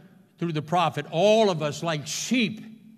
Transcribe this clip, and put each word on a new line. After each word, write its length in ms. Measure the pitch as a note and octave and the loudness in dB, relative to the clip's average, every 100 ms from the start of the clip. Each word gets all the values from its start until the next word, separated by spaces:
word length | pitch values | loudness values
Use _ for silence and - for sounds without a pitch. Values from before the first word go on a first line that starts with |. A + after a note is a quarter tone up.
| - - _ _ | -20 -20 _ _
through 140 | E3+ | -6
the 100 | D#3 | -4
prophet, 440 | - F3 D#3+ D3+ D3+ | -2 0 0 -2 -4
"All 400 | E3 G3+ G#3+ G#3+ | 2 4 6 4
of 120 | E3 | 2
us 200 | D3+ D3 | -2 -4
like 240 | E3+ D#3 B2+ | -4 -4 -6
sheep 580 | - - B3+ G#3 - - - - | -8 -2 0 0 -4 -14 -20 -20